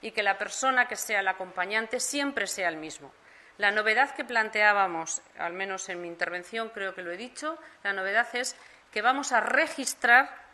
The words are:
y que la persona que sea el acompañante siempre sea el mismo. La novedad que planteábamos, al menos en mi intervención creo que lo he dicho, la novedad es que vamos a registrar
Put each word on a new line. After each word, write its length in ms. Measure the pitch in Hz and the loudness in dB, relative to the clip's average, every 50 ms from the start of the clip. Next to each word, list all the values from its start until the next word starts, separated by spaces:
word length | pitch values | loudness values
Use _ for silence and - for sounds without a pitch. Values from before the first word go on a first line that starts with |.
y 120 | - 220 - | -12 -6 -4
que 100 | 220 208 | 0 0
la 160 | 202 196 196 | 0 0 0
persona 480 | 208 196 - - - 262 262 254 240 | -2 -6 -4 -2 0 2 4 4 2
que 100 | 247 240 | 2 0
sea 240 | 208 - - 220 202 | -8 -6 -2 -2 0
el 80 | 196 190 | 0 0
acompañante 720 | 190 - 185 185 180 - 180 190 208 220 226 220 - 254 | -2 -4 -6 -10 -4 -4 -4 -2 -2 -2 -2 -2 -4 -4
siempre 480 | 247 - - 285 285 285 277 240 202 | -4 -2 -2 -2 -2 -2 -2 -4 -4
sea 220 | 190 - - 190 175 | -4 -4 -2 -2 -2
el 80 | 160 | -2
mismo. 340 | 156 156 160 156 - 143 135 - _ _ - - - - - - | -2 -10 -12 -12 -14 -18 -20 -20 _ _ -20 -20 -20 -20 -20 -8
La 140 | _ 208 202 202 | _ 0 2 2
novedad 420 | 214 214 214 220 233 269 277 - | 4 2 2 4 4 2 0 0
que 100 | - 294 | -8 -8
planteábamos, 1000 | 233 247 233 220 214 214 214 208 208 208 202 196 185 170 165 160 - - - - - _ - | -2 0 0 0 0 0 4 6 6 6 6 4 2 0 -4 -6 -6 -8 -8 -10 -12 _ -8
al 140 | - 170 170 | -6 -6 -4
menos 340 | 185 190 196 190 190 - - | -6 -6 -6 -6 -8 -8 -8
en 120 | 185 175 | -10 -8
mi 80 | 175 170 | -8 -10
intervención 600 | 170 170 180 170 175 180 175 - - 226 226 220 | -6 -4 -4 -4 -4 -6 -8 -6 -6 -6 -6 -6
creo 260 | 220 214 196 190 185 | -6 -6 -6 -6 -6
que 80 | 190 185 | -8 -8
lo 80 | 170 | -8
he 60 | 175 | -8
dicho, 420 | 180 233 247 - - - 311 330 320 - - - - _ | -8 -10 -12 -12 -8 -6 -6 -6 -8 -12 -20 -20 -8 _
la 100 | 202 196 | -4 -4
novedad 360 | 190 190 190 202 220 240 233 - | -2 -2 0 2 2 2 2 -2
es 200 | 240 254 254 - - - - - - _ _ - | -4 -4 -4 -6 -10 -18 -20 -20 -20 _ _ -6
que 100 | 214 208 | 0 2
vamos 300 | 240 262 277 285 - 262 | 2 2 2 0 2 2
a 80 | 233 | 2
registrar 880 | 214 - 240 269 320 311 - - 262 - - - - 233 240 247 277 - - - - - | 2 4 2 2 2 2 0 -6 -6 -6 -6 -2 4 8 8 8 8 6 -2 -16 -20 -20